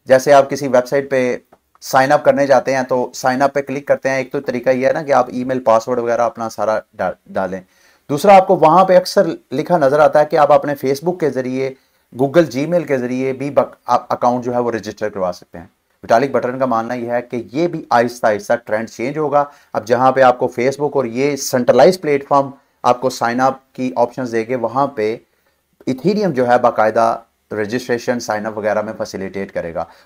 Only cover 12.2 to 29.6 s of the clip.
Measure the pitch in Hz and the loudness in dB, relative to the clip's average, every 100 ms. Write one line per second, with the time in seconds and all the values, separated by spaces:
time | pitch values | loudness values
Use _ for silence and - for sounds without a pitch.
12.2 | 135 170 160 127 156 175 151 135 120 127 | 2 2 2 0 -2 -2 0 -2 -2 -4
13.2 | 131 131 139 135 120 - - 123 - 120 | -4 -4 -2 0 0 -4 -2 -2 -2 -2
14.2 | 123 123 123 120 120 110 101 - 107 98 | 0 0 -2 -2 -2 -4 -6 -8 -8 -4
15.2 | 90 87 _ 87 82 _ _ _ - 117 | -6 -6 _ -20 -20 _ _ _ 0 2
16.2 | 135 120 123 127 127 113 117 123 117 120 | 2 -2 -2 -2 -2 -2 -4 -6 -4 -6
17.2 | 120 123 101 127 175 160 - 120 120 120 | -4 -10 -6 -4 -4 -4 0 0 0 0
18.2 | 117 104 101 117 - 107 113 - 120 147 | -2 -2 -2 -4 -4 -6 -6 -8 -8 -4
19.2 | 151 143 139 - _ 120 110 120 131 127 | -2 -2 -2 -8 _ -8 -2 2 2 4
20.2 | 127 123 127 - 123 139 147 139 117 117 | 4 4 -2 -2 -2 -2 -2 -2 -4 -2
21.2 | 143 139 - 131 120 120 156 180 151 143 | -2 -4 -4 0 4 6 6 4 -2 -2
22.2 | - 143 139 - _ _ - 127 131 127 | 0 0 0 -8 _ _ -2 0 -2 -2
23.2 | 117 120 135 131 _ - 127 117 120 - | -4 0 -2 -2 _ -8 -6 -2 -4 -4
24.2 | 123 113 110 127 113 123 139 120 107 110 | -6 -4 -4 -4 -4 -2 -2 -2 -4 -6
25.2 | _ _ _ _ _ _ - 131 170 208 | _ _ _ _ _ _ -8 -4 -2 -2
26.2 | 196 127 123 123 117 113 107 113 113 123 | -2 0 2 4 2 2 0 2 0 -2
27.2 | - _ - 107 101 123 123 120 123 120 | -10 _ -10 -6 -4 -6 -4 -6 -4 -6
28.2 | 117 107 110 107 104 101 107 101 107 101 | -4 -6 -6 -6 -4 -2 -4 -8 -10 -8
29.2 | 95 98 95 - | -8 -8 -8 -8